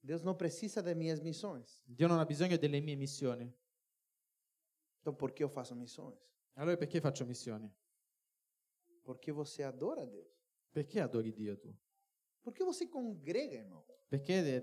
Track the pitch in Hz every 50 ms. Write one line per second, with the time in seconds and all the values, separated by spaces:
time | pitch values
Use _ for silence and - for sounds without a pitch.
0 | - 131 156 170 165 185 185 170 180 165 165 - - 208 - 220 185 175 170 165
1 | 165 160 160 151 156 165 156 - - 208 175 127 117 - - - _ - 120 117
2 | 160 170 170 165 160 156 151 143 175 185 175 165 147 147 143 143 147 156 147 139
3 | 139 135 143 - 143 127 120 120 120 120 120 _ _ _ _ _ _ _ _ _
4 | _ _ _ _ _ _ _ _ _ _ _ _ _ _ _ _ _ _ _ _
5 | _ 156 143 - 139 131 - - 151 139 - 139 123 - 127 120 123 120 - -
6 | - - - - _ _ _ _ _ _ _ - 143 165 175 170 175 156 - 170
7 | 151 151 135 - 139 120 123 - - 120 110 107 110 107 101 _ _ _ _ _
8 | _ _ _ _ _ _ _ _ _ _ _ _ _ _ _ _ _ _ - -
9 | _ - 127 127 - - 151 147 151 143 - - 143 135 127 127 143 175 160 170
10 | 151 120 101 101 - - _ _ _ _ _ _ _ _ _ 151 147 143 - 214
11 | 160 123 - 117 113 113 110 110 107 104 101 98 - - 104 - _ _ _ _
12 | _ _ _ _ _ _ _ _ _ 247 247 - 381 370 349 - 349 339 - 285
13 | 247 226 208 165 139 147 175 233 285 - 151 117 110 98 90 80 - _ - -
14 | _ _ - 139 139 - 185 190 175 147 131 123